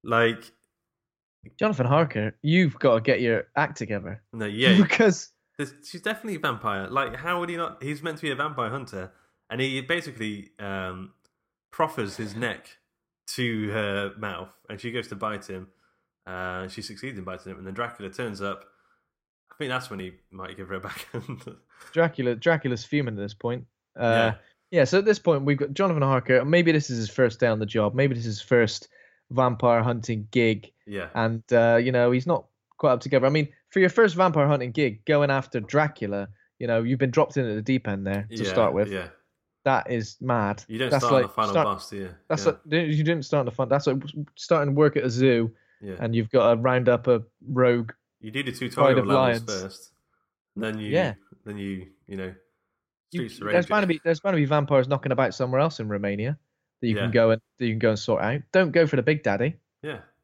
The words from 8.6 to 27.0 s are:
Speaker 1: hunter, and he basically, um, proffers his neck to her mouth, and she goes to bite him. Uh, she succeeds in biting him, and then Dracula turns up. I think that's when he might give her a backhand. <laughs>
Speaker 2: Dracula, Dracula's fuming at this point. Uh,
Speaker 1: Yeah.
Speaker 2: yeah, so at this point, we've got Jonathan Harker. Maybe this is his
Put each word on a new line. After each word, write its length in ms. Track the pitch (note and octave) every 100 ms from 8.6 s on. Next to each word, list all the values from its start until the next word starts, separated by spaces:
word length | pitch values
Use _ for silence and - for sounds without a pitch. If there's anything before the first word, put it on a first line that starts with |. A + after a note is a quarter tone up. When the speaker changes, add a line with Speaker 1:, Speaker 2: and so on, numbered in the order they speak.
| A2+
Speaker 1:
hunter, 420 | C3 A#2+ G2 F#2+ _ _ _ _
and 100 | A#2
he 200 | C3+ C3+
basically, 680 | C3 E3+ D3 A2+ A2 G#2 G2 _
um, 540 | G#2 G2 F#2 F#2 F#2+ _ _ _ _ _ _
proffers 460 | - D#3 - G#2 F#2+
his 180 | G#2+
neck 420 | G#2 A#2+ G2+ - _ _ _ _ _ -
to 440 | - B2 A2 G#2+
her 420 | G#2+ G#2 G2+ G2 G2+
mouth, 320 | G#2+ F2+ F#2+ _ _
and 120 | G#2+
she 100 | A#2+
goes 160 | A#2 G#2+
to 80 | G2+
bite 300 | G#2+ G#2 -
him. 220 | F#2+ F#2 _ _ _ _ _ -
Uh, 420 | F#2 F#2 F2+ F#2+
she 140 | G2+
succeeds 360 | G2 G#2 C3 G#2+
in 60 |
biting 280 | F#2 F#2 -
him, 60 | E2+
and 80 | F#2+
then 80 |
Dracula 360 | F#2+ A#2 - G2+
turns 300 | - B2 G2
up. 220 | G2+ F#2+ - _ _ _ _ _ _ _ _
I 20 | _
think 140 | C#3+
that's 180 | B2+ -
when 100 | G2
he 120 | F#2 F2+ _
might 260 | F#2+ F#2+ F2+
give 120 | F#2
her 60 | F#2+
a 40 |
backhand. 640 | F#2+ - - A#2+ A#2+ B2+ - - _
<laughs> 200 | _ -
Speaker 2:
Dracula, 420 | E3 E3 D#3 B2
Dracula's 500 | A#2+ E3+ D#3+ C#3 A#2
fuming 300 | - D3 B2+
at 60 | G#2+
this 140 | G2+
point. 320 | G#2+ A#2 B2 B2 _ _ -
Uh, 60 |
Speaker 1:
Yeah. 320 | A#2 A2+ A2+ A2 _ _ _
Speaker 2:
yeah, 140 | F3
so 140 | C3 F#3
at 60 |
this 140 | G3+ G#3
point, 240 | - D3
we've 120 | C#3 C#3
got 140 | C#3+
Jonathan 300 | C#3 F#3+ D#3+
Harker. 420 | C#3 C3 - B2+
Maybe 280 | C3+ E3+ E3
this 180 | D#3 C#3+
is 80 |
his 120 | A#2+